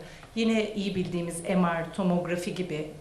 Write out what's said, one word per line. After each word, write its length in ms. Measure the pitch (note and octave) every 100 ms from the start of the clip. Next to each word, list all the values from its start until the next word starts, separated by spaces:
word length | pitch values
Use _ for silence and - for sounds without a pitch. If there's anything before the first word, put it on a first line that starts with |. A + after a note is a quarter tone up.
| - - -
yine 400 | A3 A3+ A3+ G#3
iyi 200 | G#3 G3
bildiğimiz 460 | F#3 F3+ F3 E3+ E3+
M 260 | - F#3 F3
R, 200 | E3 D#3
tomografi 640 | - F#3 F3 E3 F3 F3+
gibi 360 | F3 F3 D3+ D3+ -